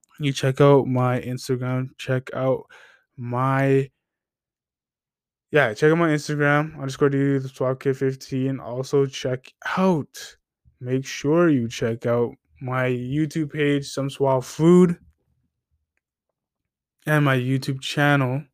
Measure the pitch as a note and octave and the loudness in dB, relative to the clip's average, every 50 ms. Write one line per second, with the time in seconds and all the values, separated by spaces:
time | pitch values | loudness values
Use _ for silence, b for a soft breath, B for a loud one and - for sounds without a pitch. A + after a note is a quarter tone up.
0 | _ _ _ - D3+ C#3+ C3+ - - C3+ C3 - C#3+ C#3+ C#3+ C3+ A#2+ C3 B2+ B2 | _ _ _ -6 -4 -4 -2 -2 -2 0 2 6 6 8 8 6 4 2 0 0
1 | B2+ B2 B2 B2+ - B2 B2+ B2+ - - C3 B2 B2+ B2+ B2+ B2+ C3 C3+ - - | 0 0 0 -2 -4 -6 -8 -8 -6 -4 -4 -4 -4 -4 -4 -4 -4 -6 -10 -10
2 | - - C3 B2+ C3 - - C3 C3 C3+ C3 - - _ b b b b b b | -6 -4 -4 -4 -4 -6 -6 -2 0 0 0 -2 -4 _ b b b b b b
3 | b b _ - A#2+ A#2+ A#2+ B2 C3 C3+ C3+ C3+ C3+ C3+ C3+ C3+ C3+ C3+ _ _ | b b _ -12 -10 -6 -4 -2 0 0 0 2 2 2 2 2 0 -2 _ _
4 | _ _ _ _ _ _ _ _ _ _ _ _ _ _ _ _ _ _ _ _ | _ _ _ _ _ _ _ _ _ _ _ _ _ _ _ _ _ _ _ _
5 | _ _ _ _ _ _ _ _ _ _ D3 D3+ C3+ A2+ G#2+ - D3+ D3+ D#3+ E3+ | _ _ _ _ _ _ _ _ _ _ 0 2 2 2 0 2 2 2 4 4
6 | E3+ D#3+ D3+ D3+ - - D3+ D3 D3 C#3+ D3 D3 D#3 D#3 D#3 C#3+ C#3 C3+ C3+ - | 2 2 0 0 -2 -4 -4 0 0 2 2 2 0 -2 -6 -10 -10 -8 -2 0
7 | D3 C#3+ C#3+ C3+ C#3 C#3 C#3 C3+ C3 C3 - - C3+ B2+ C3 C3 - C#3 C3 - | 2 2 2 2 0 0 0 -2 -2 -6 -6 -4 -2 -2 -2 -2 -2 -2 -2 0
8 | C3+ C3+ C3+ C3 - - C#3 C3 C3 C3+ C3+ B2 - A2+ A#2+ B2+ C3 - - C#3+ | -2 -4 -4 -4 -8 -8 -4 -4 -2 -4 -4 -6 -8 -10 -8 -8 -6 -2 0 0
9 | C#3 C3+ - - - C3 B2+ B2 - - - - - - - F3+ F#3+ F#3+ F3 D3+ | 0 0 -2 -6 -6 -6 -6 -6 -8 -12 -20 -12 -8 -6 -2 0 2 2 2 0
10 | B2 - - - - - - _ _ _ _ _ _ _ _ - B2+ B2 B2+ C3+ | -2 -6 -12 -18 -18 -20 -20 _ _ _ _ _ _ _ _ -14 -8 -4 -4 -4
11 | C3+ - - - - C#3+ D#3 E3+ F3 E3 D3 B2+ A#2 A#2 - - C3 A2+ A#2 A#2 | -4 -6 -10 -6 -2 0 2 4 4 4 4 2 0 -2 -6 -4 -4 -4 -4 -4
12 | - A#2+ A#2+ A#2+ A#2+ B2 C3+ - _ _ _ - C3+ B2+ B2+ C3 B2+ B2+ B2+ B2 | -2 -2 0 0 0 -2 -4 -10 _ _ _ -14 -10 -6 -4 -2 -2 -2 -2 -4
13 | B2 B2+ C#3 D3+ D#3 D3 - E3 D#3 D3 - D3+ D3 C#3+ C#3+ C#3+ C#3 - - C#3+ | -4 -4 -2 -2 -2 -2 -2 -4 -6 -4 -4 -2 0 0 0 0 -2 -6 -8 -6
14 | C3+ C#3 - - C#3 C3+ C3+ C3 A#2+ - - - D#3 E3+ F3+ F3+ F#3 F3 E3+ - | -6 -6 -4 -2 0 0 0 0 -2 -4 -4 2 4 6 8 8 6 6 2 -2
15 | _ _ _ _ _ _ _ _ _ _ _ _ _ _ _ _ _ _ _ _ | _ _ _ _ _ _ _ _ _ _ _ _ _ _ _ _ _ _ _ _
16 | _ _ _ _ _ _ _ _ _ _ _ _ _ _ _ _ _ _ _ _ | _ _ _ _ _ _ _ _ _ _ _ _ _ _ _ _ _ _ _ _
17 | - D3+ D3+ D3+ D3 C#3 C3 B2+ B2 B2+ C3+ C3 C3+ - C3+ C3+ - - - D3+ | -4 0 2 2 4 2 2 2 0 0 -2 -2 -2 -4 -8 -8 -8 -6 -2 0
18 | C#3+ D3 C#3+ C#3 C3+ B2 B2+ C#3+ D#3 - | 2 4 4 2 2 0 -2 -6 -8 -12